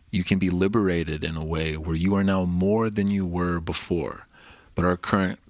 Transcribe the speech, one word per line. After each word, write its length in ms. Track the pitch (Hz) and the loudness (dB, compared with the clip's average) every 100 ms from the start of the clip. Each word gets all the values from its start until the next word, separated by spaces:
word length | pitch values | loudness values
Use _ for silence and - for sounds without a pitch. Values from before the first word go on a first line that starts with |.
| _ | _
you 140 | 90 | -4
can 160 | 87 98 | 0 0
be 100 | 92 | 2
liberated 760 | 90 98 110 98 85 78 78 | 2 2 4 2 2 0 -4
in 120 | 82 80 | -4 -4
a 80 | |
way 320 | 78 80 80 78 | -4 -2 -2 -4
where 200 | 78 80 | -2 0
you 200 | 92 98 | 2 2
are 80 | |
now 220 | 98 95 90 | 2 2 0
more 440 | 87 95 107 113 | 2 2 2 0
than 200 | 104 98 | 0 0
you 160 | 101 92 | 0 -2
were 340 | 87 87 87 | -2 -2 -2
before. 680 | 82 82 - 87 64 - - - - - - - | -4 -6 -2 -2 -2 -8 -16 -20 -20 -20 -10 0
But 100 | 90 | 2
our 100 | 90 | 0
current 440 | - 104 95 104 | 0 2 2 -2